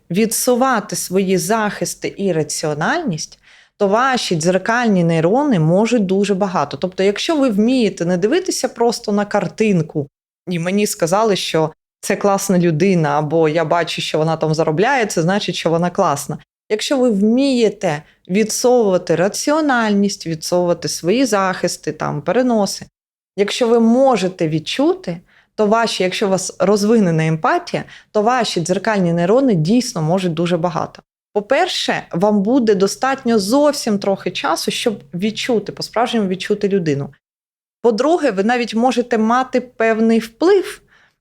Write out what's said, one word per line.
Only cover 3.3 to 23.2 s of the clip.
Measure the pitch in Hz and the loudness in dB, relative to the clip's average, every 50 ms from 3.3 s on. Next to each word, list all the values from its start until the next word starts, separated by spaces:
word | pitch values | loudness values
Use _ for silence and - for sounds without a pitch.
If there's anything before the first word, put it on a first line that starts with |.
| - _ _ _ - - _ _ _ | -16 _ _ _ -20 -20 _ _ _
то | - 208 190 | -2 0 2
ваші | 202 233 262 269 254 226 - - 185 | 2 2 2 2 0 -2 -2 -2 -2
дзеркальні | 151 160 180 180 185 185 - 170 - 240 220 196 180 170 | 0 0 0 0 0 0 0 -2 0 2 2 2 2 2
нейрони | 165 165 160 160 175 226 269 302 294 220 165 | 2 2 2 2 2 2 2 2 2 2 2
можуть | 156 160 175 196 226 226 247 233 196 | 2 2 4 2 2 2 2 0 0
дуже | 180 190 196 202 196 202 | 2 0 0 0 0 0
багато. | 180 202 180 185 160 143 147 139 | -2 -2 -2 0 -2 -2 -2 -4
Тобто, | 135 190 180 - - | -6 -6 -6 -2 0
якщо | 190 202 202 - - - 330 | 0 0 0 -2 -2 -2 0
ви | 285 269 254 | 2 2 2
вмієте | 196 202 214 247 269 254 220 185 185 - 170 | 2 2 2 2 2 2 2 0 0 -2 -2
не | 175 185 | 0 0
дивитися | 175 196 220 311 370 370 - - - - - | 0 2 2 0 0 -2 -2 -6 -4 -4 -6
просто | - - 233 240 233 - - 214 | -2 0 0 0 0 -2 -4 -2
на | 202 208 202 | -2 -2 -2
картинку, | 202 - 202 185 160 - - 220 214 190 165 156 - - 156 139 - _ _ _ _ _ _ - 180 | 0 -2 -2 -2 -2 -2 0 0 2 2 0 0 -2 -4 -8 -8 -8 _ _ _ _ _ _ -10 -6
і | 180 165 | -6 -4
мені | 165 180 196 208 208 | -2 -2 0 0 0
сказали, | - - - 170 151 185 208 226 220 185 | -2 -2 -2 -2 0 2 2 2 2 0
що | - - - - 160 160 151 - _ _ _ _ _ | -2 -2 -2 0 0 0 -2 -4 _ _ _ _ _
це | - - 196 | -4 -4 -2
класна | 202 - 202 196 196 - - 185 180 | 0 2 0 0 0 0 0 2 2
людина, | 170 175 156 147 196 202 185 170 156 143 143 151 | 2 2 2 2 2 2 2 2 2 2 0 0
або | 156 143 160 165 160 156 | 0 0 2 2 2 2
я | 151 170 160 | 2 0 0
бачу, | 151 170 170 165 165 - 165 | 0 0 0 0 -2 -4 -8
що | - - - 151 | -6 -2 -2 0
вона | 156 160 160 | 0 0 0
там | 156 165 156 156 | 0 0 0 0
заробляє, | 160 156 156 156 160 208 262 285 254 214 | 0 0 0 2 2 2 2 2 0 0
це | 202 - 180 | -2 -2 -2
значить, | 156 180 196 208 - 185 170 | 0 0 0 -2 -2 -4 -6
що | - - 165 | -2 -2 0
вона | 165 170 175 175 | 0 0 0 -2
класна. | 175 208 185 160 139 135 - - 156 - - _ _ _ _ - | 0 0 0 0 0 -2 -4 -8 -10 -10 -12 _ _ _ _ -6
Якщо | 214 214 - - 294 254 | -4 -4 -2 0 0 2
ви | 254 247 | 2 2
вмієте | 208 190 208 220 233 262 277 277 254 240 220 196 - - 196 170 147 151 - _ _ _ _ - | 2 2 2 2 2 2 2 2 2 2 2 0 0 -2 -4 -4 -4 -4 -8 _ _ _ _ -2
відсовувати | 180 220 214 214 - - - 247 247 247 214 196 180 175 180 - 160 | 0 0 0 0 -2 0 2 4 4 4 4 2 2 0 0 0 0
раціональність, | 160 180 208 - - - 294 294 320 311 285 247 233 220 214 202 202 202 196 - - - | 2 0 0 -2 -2 -2 0 0 2 2 0 0 0 0 2 2 2 2 0 -2 -6 -8
відсовувати | 165 165 156 - - 175 180 180 175 170 170 - 147 | -8 -8 -6 -4 -2 0 0 2 0 0 -2 -2 -8
свої | - - 160 170 220 262 277 | -6 -4 0 0 2 2 2
захисти, | 214 208 196 190 185 185 - 180 175 - - - 165 | 2 2 0 0 0 -2 -2 -4 -4 -4 -4 -8 -8
там, | 151 - 151 143 147 147 | -6 -4 -4 -4 -4 -4
переноси, | - 180 190 247 254 247 233 214 196 190 - - - - _ _ _ _ _ _ | -4 -2 0 0 2 2 2 0 0 -2 -4 -8 -14 -18 _ _ _ _ _ _